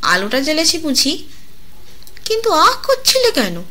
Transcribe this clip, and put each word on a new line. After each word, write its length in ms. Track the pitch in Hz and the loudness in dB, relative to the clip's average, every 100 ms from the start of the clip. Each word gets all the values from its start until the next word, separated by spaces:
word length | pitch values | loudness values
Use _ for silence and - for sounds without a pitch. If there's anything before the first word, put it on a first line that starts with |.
আলোটা 380 | - 180 196 247 | 2 2 2 0
জ্বেলেছি 380 | 277 311 320 339 | 0 0 0 -2
বুঝি? 460 | 311 262 - 339 - - - - - - - - - - | -2 0 0 -2 -6 -10 -10 -10 -10 -10 -10 -10 -10 -10
কিন্তু 280 | - 440 453 | -4 -2 2
আহ 220 | 339 359 508 | 4 4 2
করছিলে 480 | - 523 - - 480 | 2 2 2 2 4
কেন? 320 | 427 208 170 175 | 4 0 -2 -8